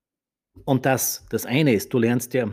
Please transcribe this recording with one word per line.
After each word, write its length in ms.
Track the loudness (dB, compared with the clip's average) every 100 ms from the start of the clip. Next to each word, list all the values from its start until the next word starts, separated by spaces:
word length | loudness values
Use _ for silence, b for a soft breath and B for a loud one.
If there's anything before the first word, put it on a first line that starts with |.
| _ _ _ _ _ -8 -2
Und 200 | 0 2
das, 400 | 0 -2 -8 -6
das 160 | -6 -2
eine 280 | 2 2
ist, 200 | 2 0
du 60 | 0
lernst 340 | 2 0 -2
ja 160 | -4 -4